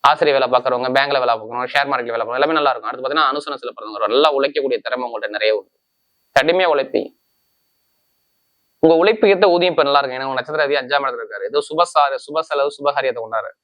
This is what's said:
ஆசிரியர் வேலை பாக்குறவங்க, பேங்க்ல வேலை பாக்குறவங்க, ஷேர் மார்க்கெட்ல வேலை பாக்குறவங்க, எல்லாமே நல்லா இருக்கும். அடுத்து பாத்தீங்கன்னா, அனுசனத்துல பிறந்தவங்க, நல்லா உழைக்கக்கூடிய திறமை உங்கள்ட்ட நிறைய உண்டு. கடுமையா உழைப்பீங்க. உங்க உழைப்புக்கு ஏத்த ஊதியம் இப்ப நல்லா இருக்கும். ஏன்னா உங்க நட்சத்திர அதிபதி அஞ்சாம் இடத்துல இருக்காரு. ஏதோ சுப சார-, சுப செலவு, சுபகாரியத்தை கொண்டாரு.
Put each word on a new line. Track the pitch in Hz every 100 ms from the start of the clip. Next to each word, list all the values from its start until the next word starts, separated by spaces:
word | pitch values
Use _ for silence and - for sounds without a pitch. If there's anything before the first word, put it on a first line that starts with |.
| 135
ஆசிரியர் | 151 156 135
வேலை | 127 123
பாக்குறவங்க, | 131 123 127 135
பேங்க்ல | 143 139
வேலை | 123 113
பாக்குறவங்க, | 110 120 127
ஷேர் | 143 143
மார்க்கெட்ல | 135 117 117
வேலை | 113
பாக்குறவங்க, | 127
எல்லாமே | 147 160
நல்லா | 143
இருக்கும். | 120 110
அடுத்து | 127 131
பாத்தீங்கன்னா, | 151 143
அனுசனத்துல | 147 151 135 120 113
பிறந்தவங்க, | 107 104 107 123
நல்லா | 156 139
உழைக்கக்கூடிய | 139 143 135 120 117
திறமை | 127 123
உங்கள்ட்ட | 113 107 104
நிறைய | 107 107
உண்டு. | - _ _ _ _ _ _ 139
கடுமையா | 143 180 180
உழைப்பீங்க. | 147 135 - - _ _ _ _ _ _ _ _ _ _ _ _ _ _ _ _ _
உங்க | 160 165
உழைப்புக்கு | 190 214 196 190
ஏத்த | 196
ஊதியம் | 175 180
இப்ப | 156 143
நல்லா | 143
இருக்கும். | 135 127
ஏன்னா | 135
உங்க | 127
நட்சத்திர | 123 156 143
அதிபதி | 143
அஞ்சாம் | 127 143 135
இடத்துல | 120
இருக்காரு. | 107 104 101
ஏதோ | 139 143
சுப | 156 175
சார-, | 156 143 135 -
சுப | 151 160
செலவு, | 143 143 143
சுபகாரியத்தை | 143 143 131 120
கொண்டாரு. | 110 110 107 _